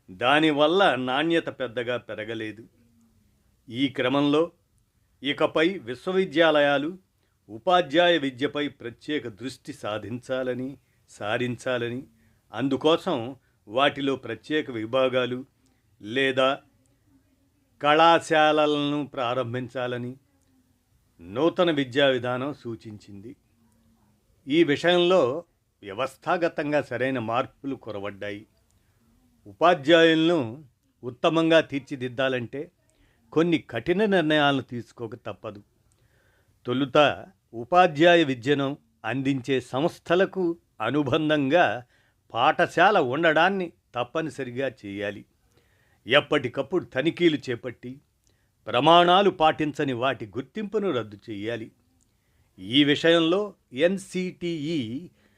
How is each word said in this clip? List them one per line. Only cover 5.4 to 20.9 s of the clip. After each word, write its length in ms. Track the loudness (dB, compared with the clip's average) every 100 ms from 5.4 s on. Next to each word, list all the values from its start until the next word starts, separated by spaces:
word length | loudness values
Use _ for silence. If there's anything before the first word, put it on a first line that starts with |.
| 0 2 0 -2
విశ్వవిద్యాలయాలు 1200 | -10 -10 -4 -2 0 2 4 4 2 2 -2 -10 _ _ _ _ -20
ఉపాధ్యాయ 680 | -8 0 0 2 2 2 2
విద్యపై 500 | -2 -4 -6 -4 -8
ప్రత్యేక 600 | -8 -16 -14 -8 -8 -8
దృష్టి 460 | -12 -14 -14 -18
సాధించాలని, 1040 | -12 -8 -8 -8 -10 -8 -6 -4 -6 -8 -12 _ _ _
సారించాలని, 920 | -12 -6 -4 -4 -6 -6 -4 -4 -8 -12 _ _ _ _
అందుకోసం 800 | -6 -4 0 2 2 0 -4 -6 -12 _ _ -6
వాటిలో 480 | 0 0 0 -4 -4
ప్రత్యేక 560 | -6 -12 -4 -4 -4
విభాగాలు 760 | -6 -2 0 2 0 -2 -6 -12 _ _ _ _ _
లేదా 580 | -8 -2 0 2 2 0 _ _ _ _ _ _ _ _ _ _ _ -4
కళాశాలలను 1300 | 2 6 6 6 4 2 4 4 2 0 -2 -4 -6
ప్రారంభించాలని 1080 | -6 -4 -4 -4 -6 -8 -8 -6 -6 -10 -14 _ _ _ _ _ _ _